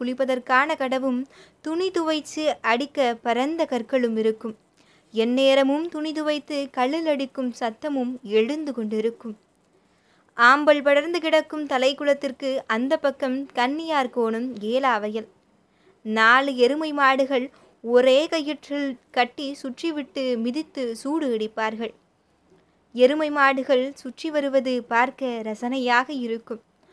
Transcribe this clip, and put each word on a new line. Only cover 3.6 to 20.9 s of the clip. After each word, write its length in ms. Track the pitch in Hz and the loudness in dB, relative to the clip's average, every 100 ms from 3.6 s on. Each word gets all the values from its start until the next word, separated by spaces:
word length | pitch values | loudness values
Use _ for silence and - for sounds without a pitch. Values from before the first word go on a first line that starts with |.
கற்களும் 520 | 294 247 226 262 240 220 | -2 -2 -2 0 0 0
இருக்கும். 400 | 220 220 226 - _ _ _ _ _ | -2 -2 -10 -14 _ _ _ _ _
எந்நேரமும் 760 | 220 233 254 269 269 269 294 339 | -2 0 4 4 4 4 0 -2
துணி 240 | 302 311 | -6 -6
துவைத்து 580 | 311 302 294 294 294 277 | -4 -2 -4 -4 -6 -4
கல்லில் 360 | 262 254 320 320 | -2 -2 0 -2
அடிக்கும் 480 | 285 269 - 254 233 | -2 -4 -6 -6 -4
சத்தமும் 640 | 233 226 302 277 247 254 | -6 -6 -4 -4 -4 -6
எழுந்து 520 | 202 214 226 302 294 | 0 0 2 -2 -6
கொண்டிருக்கும். 640 | 240 214 214 220 233 233 214 _ _ _ _ _ _ _ _ _ - | -6 -4 -2 -4 -6 -14 -16 _ _ _ _ _ _ _ _ _ 4
ஆம்பல் 460 | 240 285 302 294 | 6 6 6 4
படர்ந்து 380 | 277 285 311 339 | 4 2 2 -2
கிடக்கும் 460 | 320 311 311 302 294 | 2 2 2 -8 -4
தலைக்குளத்திற்கு 920 | 262 254 285 285 285 277 254 269 262 - | 0 0 0 0 0 -2 -4 -4 -4 -2
அந்த 320 | 226 262 311 | -2 0 0
பக்கம் 480 | 277 269 269 262 277 | -2 -2 -4 -4 -6
கன்னியார் 640 | - 247 302 320 294 247 | -2 -2 -2 -2 -2 0
கோணம் 440 | 247 226 226 254 233 | -2 -2 -2 -6 -6
ஏலாவயல். 640 | 214 254 269 220 214 220 - _ _ _ _ _ _ _ | -4 0 0 0 -2 -6 -10 _ _ _ _ _ _ _
நாலு 540 | 220 220 220 254 277 254 | -4 4 6 6 4 4
எருமை 360 | 240 302 311 | 4 4 -2
மாடுகள் 580 | 285 269 269 269 269 262 - _ _ | 2 4 4 2 -2 -4 -12 _ _
ஒரே 440 | 233 247 262 262 320 | 2 4 6 4 2
கயிற்றில் 720 | 330 285 285 - 285 277 247 _ | -2 -2 -6 -6 -4 -4 -6 _
கட்டி 460 | 254 247 - 277 277 | -2 -2 -4 -10 -8
சுற்றிவிட்டு 760 | 269 247 330 294 262 277 254 233 | -10 -6 -4 -4 -6 -4 -2 -2
மிதித்து 600 | 233 285 311 277 240 | -2 -4 -8 -8 -8